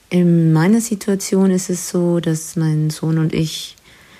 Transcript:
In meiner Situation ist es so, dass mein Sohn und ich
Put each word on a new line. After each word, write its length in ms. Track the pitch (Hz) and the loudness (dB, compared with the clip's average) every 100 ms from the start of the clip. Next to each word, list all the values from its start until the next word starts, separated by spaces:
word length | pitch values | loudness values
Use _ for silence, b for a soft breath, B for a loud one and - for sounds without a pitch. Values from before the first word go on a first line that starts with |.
| _ | _
In 420 | 180 175 170 160 | 0 4 4 4
meiner 280 | 156 175 226 | 4 4 2
Situation 680 | 226 196 - 196 - 190 190 | 0 -4 -4 -4 -2 2 2
ist 180 | 185 - | 2 -2
es 220 | 180 - | -6 -4
so, 300 | 180 175 170 | -2 0 0
dass 360 | 165 156 - 170 | 0 -4 -4 -4
mein 340 | 156 156 156 | 0 0 -2
Sohn 280 | 151 160 160 | -2 -2 0
und 160 | 160 | 0
ich 420 | - 160 - - - b b b b | -2 -4 -6 -14 -18 b b b b